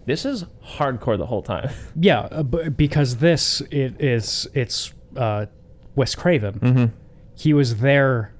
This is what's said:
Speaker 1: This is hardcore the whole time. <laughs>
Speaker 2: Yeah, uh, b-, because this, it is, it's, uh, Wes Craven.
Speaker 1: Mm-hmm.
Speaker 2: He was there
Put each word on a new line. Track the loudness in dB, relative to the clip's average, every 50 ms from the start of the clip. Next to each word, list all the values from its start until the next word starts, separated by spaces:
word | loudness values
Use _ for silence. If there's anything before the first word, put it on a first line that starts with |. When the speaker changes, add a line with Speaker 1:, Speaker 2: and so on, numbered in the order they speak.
| -4
Speaker 1:
This | -4 -4 -2 -2
is | -6 -6 -6 -8 -12 -16 -20 -20 -14 -6 -4
hardcore | -4 -4 -4 -4 -2 -2 -2 -2
the | -2
whole | -4 -4 -6
time. | -4 -4 -6 -6 -6 -6 -8 -8 -14
<laughs> | -12 -4 2
Speaker 2:
Yeah, | 4 4 4 2 0 -4
uh, | -4 -4 -4
b-, | -2 -2 -2 -2 -2
because | 0 0 0 2 2 2 0 0 0 2
this, | 2 2 4 2 0 -2 -2 -4 -6 -4
it | -4 -2 -2 -2 -4 -2
is, | -2 0 0 0 -2 -2 -4 -6 -6 -4 -4
it's, | -4 -4 -2 -4 -6 -8 -8 -12 -16 -20 -14 -6 -4
uh, | -2 -2 -2 -2 -4 -8 -10 -20 -20 -20 -20 -20 -18 -8 -2
Wes | 0 0 0 -2
Craven. | -2 0 2 2 2 2 -2 -4 0
Speaker 1:
Mm-hmm. | 2 4 4 6 4 2 0 -4 -16 -20 -20 -20 -20 -20 -12
Speaker 2:
He | -2 2 4 4
was | 6 4 2 2 0
there | 2 4 4 4 4 4 2 0 -2 -6 -10 -20